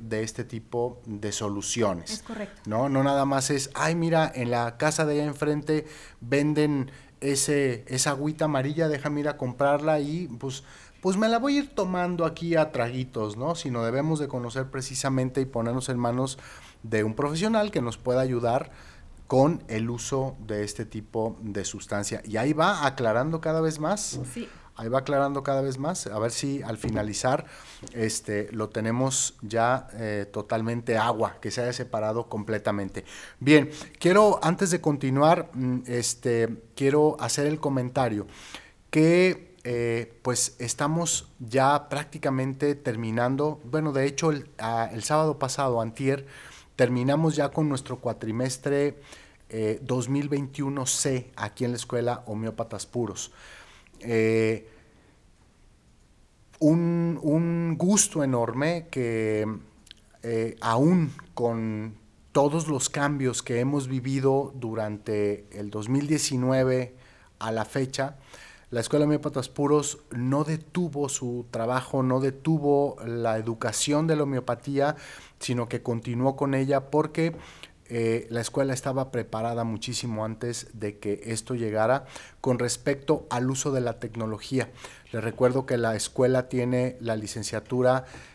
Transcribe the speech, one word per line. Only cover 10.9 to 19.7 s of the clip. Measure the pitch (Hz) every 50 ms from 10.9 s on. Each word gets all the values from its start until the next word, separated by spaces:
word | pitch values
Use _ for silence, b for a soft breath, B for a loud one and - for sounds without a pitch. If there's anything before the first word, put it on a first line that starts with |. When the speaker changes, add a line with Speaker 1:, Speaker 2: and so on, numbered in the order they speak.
| B B
Speaker 1:
pues | - 185 190
me | 202 220 220
la | 233
voy | 233 262 285 285
a | 285
ir | 285 - -
tomando | 214 185 180 185 180 180 180 180 170 165
aquí | 160 165 - 170 170 165
a | 156 151 156
traguitos", | - 123 117 120 127 127 127 127 - 117 107 107 104
¿no? | 117 135 165 170
Sino | 165 - 135 120 117 113
debemos | 113 123 139 151 160 160 147
de | 147
conocer | 127 135 123 120 117 120 131 131 135
precisamente | - 135 127 - 131 - - 135 135 131 131 127 - 139
y | 131
ponernos | 131 - 117 113 117 123 127 127 135
en | 127 120
manos | 120 120 120 127 135 135 135 B B B B B B B B B
de | - 110 110 107 107
un | 110 110
profesional | - 143 147 156 160 208 220 226 214 208 202
que | - 151
nos | 123 117 107
pueda | - - 127 123 131
ayudar | 131 127 123 117 120 117 120 139 143 - B B B B B B B B - - -
con | - 135 131 139 160 170 - -
el | -